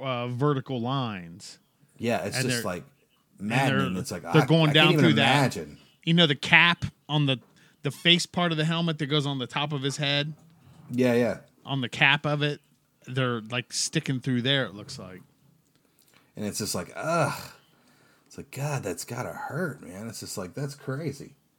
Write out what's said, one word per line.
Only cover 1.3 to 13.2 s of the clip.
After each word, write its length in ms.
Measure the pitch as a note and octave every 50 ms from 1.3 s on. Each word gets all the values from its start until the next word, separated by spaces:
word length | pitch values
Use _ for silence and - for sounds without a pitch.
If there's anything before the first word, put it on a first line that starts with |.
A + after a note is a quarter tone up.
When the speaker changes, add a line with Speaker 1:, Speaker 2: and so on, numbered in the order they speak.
| E2+ G2+ - - - - _ _ _ _ _ _ _ -
Speaker 2:
Yeah, 280 | G#2 A#2 A#2 F#2 E2
it's 100 | G#2 - B2
Speaker 1:
And 120 | C3 C3+
Speaker 2:
just, 80 | B2+ A#2 A2
Speaker 1:
they're, 80 | G2 F2+
Speaker 2:
like, 100 | F2 C#2+ - _ _ _ _ _ _ _ _ _ -
Speaker 1:
and 80 | F#2+ G#2
Speaker 2:
maddening. 460 | A#2 C3 C#3 C#3 C3+ C3+ C#3 F#2 F#2
Speaker 1:
they're, 80 | F#2
Speaker 2:
It's 100 | F#2 -
like, 120 | G2+ F2 D#2
Speaker 1:
they're 180 | - D#3+ D#3
Speaker 2:
I, 40 | C#3+
Speaker 1:
going 260 | B2+ D#3 E3 D#3+ D3+
Speaker 2:
I 20 | C#3+
Speaker 1:
down 100 | D#3 D#3 D3+
Speaker 2:
can't 60 | D3
even 100 | D3+ F3
Speaker 1:
through 80 | E3 D3
that. 220 | C#3+ C#3 C3+ C3 D3 C#3 A#2+ -
Speaker 2:
imagine. 220 | F#2+ D#2 D2 D2 - - _ _ _ -
Speaker 1:
You 100 | E3 E3
know, 140 | F3 F3 C#3+
the 80 | C#3+
cap 480 | - - - F3 E3 E3 E3+ E3+ - - - - _ _ -
on 180 | D3 D3+ D3
the, 140 | C#3 C3 A#2+ - _ _ _ _ _ _ _ -
the 80 | C#3+
face 340 | C3+ - - E3+ F3 F3 -
part 260 | - - F#3 F3 E3+
of 60 | E3 D3+
the 80 | D#3
helmet 320 | D#3+ E3 E3 E3+ E3+ D#3+ D#3
that 60 | D#3
goes 200 | C3 D3+ D3+ C3+
on 140 | C#3+ C#3 C3+
the 80 | B2 A2+
top 240 | - D3 C#3+ D3+
of 100 | D#3 C#3
his 140 | C3 C#3 C3+
head, 380 | - D3 C#3 C#3+ C#3+ D3 D3+ D3+ - - - _ _ _ - - - - -
Speaker 2:
Yeah, 220 | A#2+ B2 B2+ B2 A#2
yeah. 240 | A#2+ B2 A2 F2 - - _ _ _ -
Speaker 1:
on 140 | - C#3 C#3
the 80 | B2 A2
cap 380 | - - D#3 C#3 C#3 C#3+ -
of 160 | D3+ D3 D3 D3
it, 160 | D3 D3 - _ _ _ _ _ _ _ _ _ -
they're, 320 | B2+ C3+